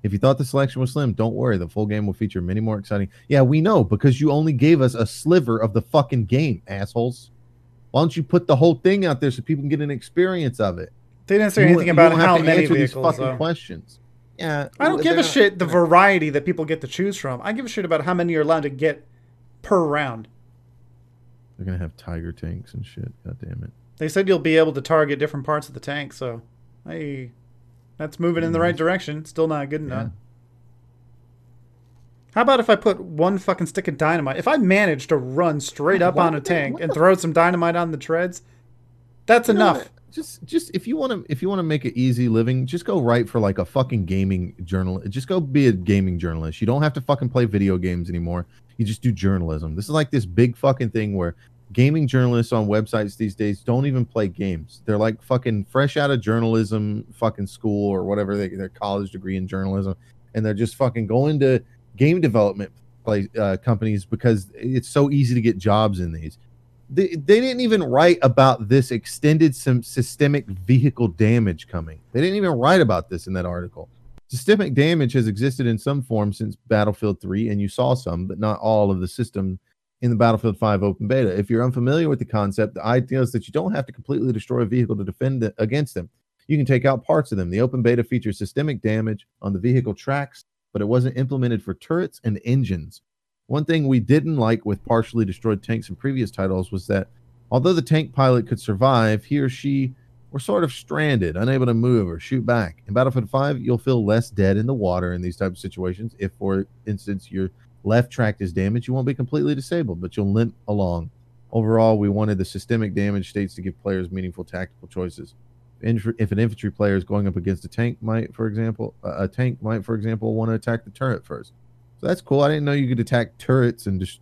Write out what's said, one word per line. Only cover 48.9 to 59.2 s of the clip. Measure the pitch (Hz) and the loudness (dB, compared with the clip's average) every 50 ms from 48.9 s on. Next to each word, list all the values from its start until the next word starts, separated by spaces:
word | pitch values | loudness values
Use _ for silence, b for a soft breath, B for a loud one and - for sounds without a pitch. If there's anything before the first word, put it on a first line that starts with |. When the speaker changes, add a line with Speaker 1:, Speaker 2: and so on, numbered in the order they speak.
| 110 - | -4 -2
Speaker 1:
do | - 123 | -2 -2
journalism. | 110 85 90 98 98 92 87 82 80 76 80 80 78 | -2 0 0 0 0 0 -2 -2 -4 -6 -6 -8 -8
This | 87 104 | -8 -8
is, | - | -2
like, | 147 156 151 - | 0 0 0 0
this | - 135 107 | 0 -2 -2
big | 90 87 95 123 123 117 - | -2 2 2 2 2 2 0
fucking | - 139 131 127 127 110 | 0 0 2 2 -2 -2
thing | - 113 107 104 98 | -2 -2 -2 -2 -2
where | 95 87 85 82 b b b _ _ _ _ | -2 -2 -4 -4 b b b _ _ _ _
gaming | 98 117 123 139 151 160 151 127 | 0 2 2 4 4 2 0 0
journalists | - 131 127 123 120 117 113 - - | 2 2 2 2 2 0 0 0 0
on | 113 107 101 | 0 0 2
websites | 104 107 107 - - 113 107 101 101 - | 0 0 0 0 -2 -2 -2 -4 -4 -6
these | 113 104 95 | -6 -6 -4
days | - 110 104 101 - | -4 -4 -4 -4 -4
don't | _ - 120 127 135 143 | _ -2 0 0 0 0
even | 131 131 120 | 0 -2 -2
play | - _ 113 107 98 | -2 _ -2 -2 -2
games. | 87 - 101 98 90 80 78 - - - - | -4 -4 -4 -4 -4 -6 -8 -14 -20 -16 -4
They're, | - 107 104 | -2 0 0
like, | 107 113 110 113 - | 0 0 -2 -4 -4
fucking | - 131 123 127 123 110 104 98 | -4 -4 -2 -2 -2 -4 -4 -4
fresh | - - 131 139 143 - 151 | -2 -2 0 0 0 0 0
out | 143 139 | 0 0
of | 139 123 | 0 0
journalism | 98 104 110 117 117 113 113 113 113 95 107 110 107 104 104 107 113 - - | 0 0 0 0 2 2 2 0 0 0 -2 -4 -4 -4 -6 -6 -10 -12 -8
fucking | - - 110 104 - 101 95 | -4 -2 -2 -2 -4 -10 -10
school | - - - 110 104 101 101 101 | -10 -6 -4 -2 -2 0 0 0
or | 98 95 90 | -2 -2 -2
whatever, | 92 101 104 101 95 101 101 | -2 -2 -2 -2 -2 -2 -4
they, | 101 92 | -4 -6
their | 92 95 98 95 | -6 -8 -10 -12
college | _ - 104 101 98 101 101 95 | _ -8 -6 -4 -4 -4 -6 -8
degree | - 92 | -10 -12